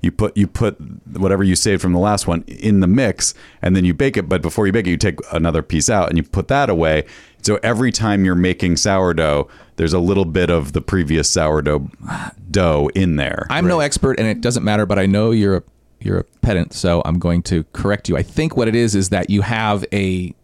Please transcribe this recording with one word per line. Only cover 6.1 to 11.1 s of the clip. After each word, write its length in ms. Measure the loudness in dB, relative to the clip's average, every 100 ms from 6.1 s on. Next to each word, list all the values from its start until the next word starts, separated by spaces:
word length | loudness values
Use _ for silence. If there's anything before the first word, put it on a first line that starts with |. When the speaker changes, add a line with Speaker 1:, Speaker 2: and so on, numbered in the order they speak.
| 0
Speaker 1:
you 60 |
put 240 | -2 -4 0
that 220 | 0 2
away. 340 | 2 2 0 -2 -14 -20 _
So 160 | -2 -2
every 260 | 0 0 0
time 340 | 0 0 2
you're 120 | 2 2
making 400 | 2 0 0 0
sourdough, 720 | 0 2 2 0 0 0 -2 -10 -20
there's 200 | -4 0
a 40 | 0
little 280 | 2 2 0
bit 240 | 0 2
of 220 | 0 0
the 100 | -6
previous 460 | -2 -2 0